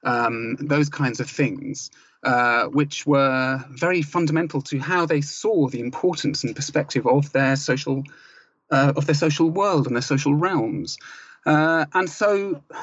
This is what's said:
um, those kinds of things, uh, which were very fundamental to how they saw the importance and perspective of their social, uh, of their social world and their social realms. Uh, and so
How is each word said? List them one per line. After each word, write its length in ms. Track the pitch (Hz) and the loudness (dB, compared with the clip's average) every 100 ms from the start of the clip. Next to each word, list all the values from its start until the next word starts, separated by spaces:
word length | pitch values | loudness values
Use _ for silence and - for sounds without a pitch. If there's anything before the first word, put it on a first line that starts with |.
um, 540 | 123 120 117 117 113 123 | -2 0 0 -2 -6 -6
those 280 | 147 147 147 | -2 0 0
kinds 320 | - 139 117 | 0 -2 -2
of 80 | 123 | -8
things, 600 | - 135 98 - - - _ _ _ | -2 -2 -2 -10 -10 -12 _ _ _
uh, 420 | 123 127 120 120 | -2 2 2 2
which 420 | 113 143 147 - - | 2 0 0 -2 2
were 580 | 143 135 131 131 131 127 | 4 4 2 0 -2 -6
very 320 | 131 170 180 | -4 0 0
fundamental 580 | 151 175 165 160 165 143 | 0 0 2 2 0 -4
to 180 | 135 139 | -4 -6
how 280 | 127 180 165 | -2 0 2
they 140 | 156 | 0
saw 480 | 147 - 208 214 135 | -2 -4 0 2 2
the 120 | 123 | 0
importance 640 | 120 - 180 175 143 151 | -6 -2 -2 0 -4 -2
and 140 | 147 - | -4 -6
perspective 500 | 143 156 147 135 117 | -4 -2 -2 -2 2
of 240 | 131 143 | 2 2
their 240 | 135 135 135 | 0 2 0
social, 460 | - 131 143 135 139 - - - _ _ _ | 0 -2 -2 -4 -6 -14 -20 -20 _ _ _
uh, 220 | 135 143 143 | 4 4 2
of 100 | 143 | 2
their 80 | |
social 360 | 147 165 147 165 | 2 2 2 2
world 360 | 165 202 175 123 | 2 2 2 0
and 80 | |
their 80 | 120 | -2
social 320 | 127 135 143 | 0 0 2
realms. 640 | 147 180 175 113 - - - - - - - | 2 2 0 -2 -4 -8 -12 -16 -20 -20 -10
Uh, 420 | - 151 156 165 147 | 0 2 4 2 0
and 160 | 185 185 | 0 -2
so 520 | - 208 202 196 151 _ - | 0 2 2 0 -6 _ -16